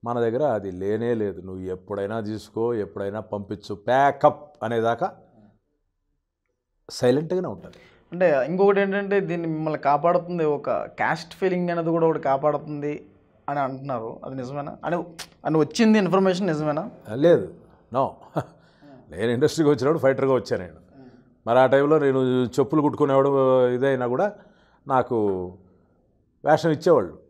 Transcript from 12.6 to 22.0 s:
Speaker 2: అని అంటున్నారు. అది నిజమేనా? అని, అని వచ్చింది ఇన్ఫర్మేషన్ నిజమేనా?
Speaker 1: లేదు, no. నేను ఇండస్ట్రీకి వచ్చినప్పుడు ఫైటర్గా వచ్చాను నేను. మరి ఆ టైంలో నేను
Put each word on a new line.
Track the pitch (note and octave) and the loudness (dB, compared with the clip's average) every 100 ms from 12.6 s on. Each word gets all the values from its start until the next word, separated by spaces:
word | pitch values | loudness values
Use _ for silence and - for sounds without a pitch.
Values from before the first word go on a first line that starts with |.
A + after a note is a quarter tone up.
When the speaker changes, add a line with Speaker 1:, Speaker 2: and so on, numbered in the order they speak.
| D3+ D3 D3 D3 - _ _ _ - | -6 -8 -6 -8 -12 _ _ _ -8
Speaker 2:
అని | C#3+ | -4
అంటున్నారు. | C3+ C3 C#3 B2 A2+ - | -4 -6 -8 -8 -8 -12
అది | - | -12
నిజమేనా? | C3+ B2 C#3+ C#3+ - | -10 -10 -10 -10 -10
అని, | - E3+ - - - _ | -4 -4 -6 -14 -20 _
అని | - D#3 | -2 0
వచ్చింది | D3 - A3 G#3+ | 0 2 4 4
ఇన్ఫర్మేషన్ | F#3 F#3+ F#3+ F3+ G3 | 4 2 2 0 -2
నిజమేనా? | D3+ D3+ D3 G#3 - - | -2 -2 -4 -6 -14 -10
Speaker 1:
లేదు, | A2 D#3 D#3 F#2 - - _ _ | 2 4 4 2 -12 -20 _ _
no. | A#2 B2+ - - - - - _ _ - - - | -2 -2 -4 -10 -8 -8 -14 _ _ -20 -20 -18
నేను | D#2 A2+ | -4 -2
ఇండస్ట్రీకి | A#2+ D3+ - D3+ | 2 0 2 2
వచ్చినప్పుడు | C#3+ B2+ D#3+ | 2 2 2
ఫైటర్గా | - - C3+ | 2 2 2
వచ్చాను | C3 - A2+ | 0 0 -6
నేను. | F2+ D#2 _ - - - _ _ - | -6 -16 _ -20 -20 -20 _ _ 0
మరి | A#2+ | 4
ఆ | C3 | 6
టైంలో | C3+ C#3+ | 4 4
నేను | D#3 | 4